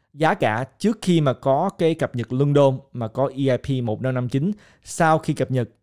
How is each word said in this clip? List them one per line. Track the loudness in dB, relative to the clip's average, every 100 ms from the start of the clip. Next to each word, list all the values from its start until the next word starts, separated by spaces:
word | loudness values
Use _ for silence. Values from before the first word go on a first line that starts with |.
| _
giá | -2 0
cả | 2 0 0 -4 -4
trước | -2 -2
khi | 0 2
mà | 2
có | 0 0 0 0 0
cái | 0
cập | 0 -4 -4
nhật | -4
London | 0 2 4 4 2 -8
mà | -10 -8
có | -4 -4 -2
E | 0 0
I | -2 -4
P |
một | -2 -4
năm | -4
năm | -4 -2
chín, | -2 -2 -4 -10 _
sau | -8 0 2 2
khi | 0
cập | -4 -2
nhật | -2 -4 _